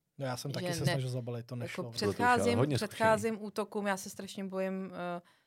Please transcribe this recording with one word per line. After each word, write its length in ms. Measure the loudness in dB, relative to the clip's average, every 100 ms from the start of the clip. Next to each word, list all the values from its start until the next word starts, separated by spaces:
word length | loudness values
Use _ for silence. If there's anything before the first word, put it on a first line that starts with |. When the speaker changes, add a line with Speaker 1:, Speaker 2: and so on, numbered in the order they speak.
| _ -6
Speaker 1:
No 80 | -4
já 100 | -4
jsem 160 | -4
taky 140 | -4 -2
Speaker 2:
Že 60 |
Speaker 1:
se 60 | 0
Speaker 2:
ne, 20 | 2
Speaker 1:
snažil 180 | 2 0
zabalit, 360 | -4 -4 -6 -6
to 80 |
Speaker 2:
jako 60 | -6
Speaker 1:
nešlo. 220 | -6 -6
Speaker 3:
Bylo 100 | -6
to 40 | -2
už 60 |
ale 100 | 0
Speaker 2:
předcházím, 460 | 4 6 6 4 4
Speaker 3:
hodně 180 | 4 2
zkušený. 100 | 0
Speaker 2:
předcházím 540 | 2 4 6 2 -2
útokům, 440 | -6 -4 -4 -2 0
já 100 | -2
se 140 | -4
strašně 340 | -10 -10 -6
bojím, 480 | -4 -2 -2 -2 -6 -6 -4 -6 -8 _